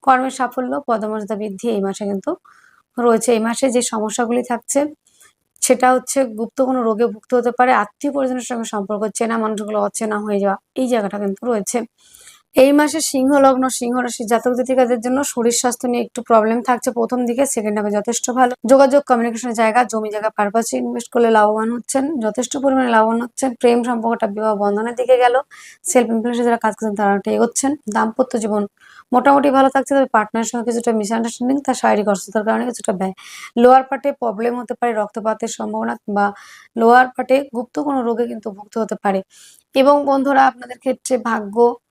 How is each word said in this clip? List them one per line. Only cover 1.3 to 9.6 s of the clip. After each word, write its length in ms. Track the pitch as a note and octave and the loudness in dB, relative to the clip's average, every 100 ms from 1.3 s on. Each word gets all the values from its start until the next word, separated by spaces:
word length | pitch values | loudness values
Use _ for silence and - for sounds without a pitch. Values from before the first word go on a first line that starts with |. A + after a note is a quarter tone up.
| G#3+ | -6
বৃদ্ধি 320 | G#3+ F#3+ A#3 | -6 -6 -4
এই 120 | G#3+ | -2
মাসে 220 | G3 F#3+ G3+ | -2 -4 -4
কিন্তু 260 | G3+ A#3+ F4+ _ _ _ _ _ - | -4 -4 -8 _ _ _ _ _ 0
রয়েছে। 320 | A#3+ A3+ A3 | 2 2 2
এই 60 | A#3 | 0
মাসে 300 | A3 A#3 C4+ | 0 0 0
যে 120 | A#3+ | 0
সমস্যাগুলি 600 | A#3 A3+ G#3+ G#3+ A#3 A#3+ | -2 -4 -6 -2 -2 -2
থাকছে 360 | B3 A#3 - C#4 D4 D4+ _ _ _ _ _ _ | -2 -6 -4 -2 -2 -6 _ _ _ _ _ _
সেটা 320 | - B3 B3+ | -4 0 2
হচ্ছে 300 | B3+ B3+ - | 0 -2 -4
গুপ্ত 380 | C4 G#3+ A3+ - | -4 -4 -10 -4
কোনো 180 | B3+ B3+ | -2 -2
রোগে 240 | A3+ G#3+ A#3 | -2 0 -2
ভুগতে 280 | G#3+ _ B3 | -4 _ -2
হতে 160 | A#3+ | -2
পারে, 200 | A#3+ B3+ | 0 2
আত্মীয় 400 | B3 G#3 _ C#4+ | 2 0 _ -6
পরিজনের 280 | C#4 C4 B3+ | -2 -4 -4
সঙ্গে 220 | A#3 A#3+ | -8 -8
সম্পর্ক, 380 | A3+ G#3+ F#3+ G#3 G#3 - | -6 -8 -6 -4 -4 -4
চেনা 220 | A3+ A3+ | -4 -2
মানুষগুলো 440 | A3 G#3+ | -2 -4